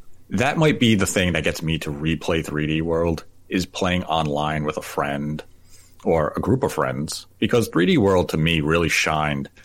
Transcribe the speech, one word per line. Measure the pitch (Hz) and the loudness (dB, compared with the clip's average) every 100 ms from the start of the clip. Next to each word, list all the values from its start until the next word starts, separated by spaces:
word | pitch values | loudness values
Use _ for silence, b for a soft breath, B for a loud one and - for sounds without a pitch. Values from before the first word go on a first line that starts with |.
| - - - | -18 -18 -6
that | 98 131 151 | 0 0 2
might | 156 120 | 2 4
be | 117 107 | 4 4
the | 95 | 2
thing | 101 90 | 2 2
that | 80 | 0
gets | 82 82 | 0 -2
me | 80 80 | -2 -2
to | 76 | -4
replay | 71 80 78 - 82 78 | -4 -2 -2 0 -2 -2
three | 76 76 | -2 -2
D | 78 | -2
World, | 82 82 85 82 - - - | 0 0 0 -2 -6 -20 -4
is | 98 87 | -4 -4
playing | - 92 90 | -4 0 0
online | 87 80 78 71 76 78 | 0 -2 0 -2 -2 -2
with | 76 76 | -4 -6
a | |
friend | - - 71 71 73 76 - - b b b - | -6 -4 -4 -4 -6 -8 -12 -20 b b b -6
or | - 82 76 - | 0 2 0 -2
a | |
group | - 131 | 0 0
of | - | 0
friends, | - 65 65 76 - - - | 0 -2 -2 -6 -10 -14 -4
because | 110 120 113 | 0 2 2
three | 160 180 | 0 2
D | 170 | 4
World | 98 92 82 | 4 4 2
to | 80 | 0
me | 80 82 | 2 2
really | 73 82 80 | 2 2 2
shined | - 82 76 76 71 67 B | 0 0 0 0 -4 -8 B